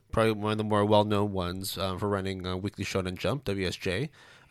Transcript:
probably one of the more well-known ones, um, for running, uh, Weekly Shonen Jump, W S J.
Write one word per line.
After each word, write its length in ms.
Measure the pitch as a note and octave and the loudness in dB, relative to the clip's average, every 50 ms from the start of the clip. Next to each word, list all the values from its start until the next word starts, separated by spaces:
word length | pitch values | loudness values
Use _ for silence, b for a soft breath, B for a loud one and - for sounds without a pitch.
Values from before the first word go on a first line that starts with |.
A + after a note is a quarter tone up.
| _ _ | _ _
probably 220 | - - A2 A2 A2 | 0 2 2 4 2
one 180 | G#2 G2+ G#2+ | 2 0 -2
of 60 | G#2+ G#2+ | 0 0
the 80 | G#2+ | 0
more 180 | G#2+ G#2+ G#2 G#2 | 2 4 4 6
well-known 480 | G#2 G#2+ G#2 G#2 G#2+ G#2+ G2+ G2+ G#2 | 6 6 6 6 4 2 2 2 0
ones, 460 | G2 F#2+ F2+ F2 F2+ F#2+ F#2+ G2+ - F#2 | 0 -2 -2 -2 -4 -6 -6 -8 -6 -4
um, 200 | F#2+ F#2+ F#2 F2 | -4 -4 -2 -2
for 120 | G2+ G#2 | -2 0
running, 360 | G2+ G2 F#2+ F#2+ F#2+ F#2+ F2 | 0 0 0 -2 -4 -4 -4
uh, 120 | F2+ F#2 F#2 | -4 -4 -4
Weekly 260 | F#2+ G2+ - - G2 | -4 -6 -6 -6 -8
Shonen 340 | - - G2 F#2 F2+ F2+ F2+ | -4 -2 -2 -2 -2 -6 -2
Jump, 280 | - F#2 A#2 D3+ - | -2 -2 -2 -2 -2
W 200 | - G2+ G2 F#2+ | -4 -2 -2 -2
S 120 | F2 E2+ - | -2 -4 -4
J. 320 | - G2 F2 G2 C#3 D#3 b b b b b b b b | -4 -2 -2 -2 -4 -6 b b b b b b b b